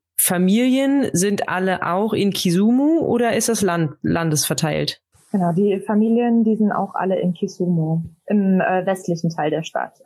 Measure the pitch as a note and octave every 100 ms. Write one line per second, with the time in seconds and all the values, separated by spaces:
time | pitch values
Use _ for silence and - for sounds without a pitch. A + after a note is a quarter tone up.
0 | _ - - F3+ F#3 G#3+ B3+ B3+ C#4 C#4
1 | C4 E3+ G3 G3+ - F3 F#3+ F#3 - F3
2 | A3 G#3+ G3+ F#3 F#3 E3+ G#3 B3 C#4+ E4
3 | - A#3 A#3 A3+ A3+ A3 F#3+ E3+ D#3+ -
4 | D#3 E3 E3 D3+ - D3+ D#3+ D3+ D3 -
5 | _ _ _ G3+ F3 E3 G#3 G3 - G#3
6 | A3 A3+ A#3+ A#3 A3 G#3+ G#3 - F#3+ -
7 | F#3 F#3+ F3+ E3+ G3 - F3+ F3 D#3 E3
8 | E3 - - G#3 G3 F#3+ - F#3 F3+ F#3
9 | - E3+ E3+ E3 D3+ D3+ D#3+ - - _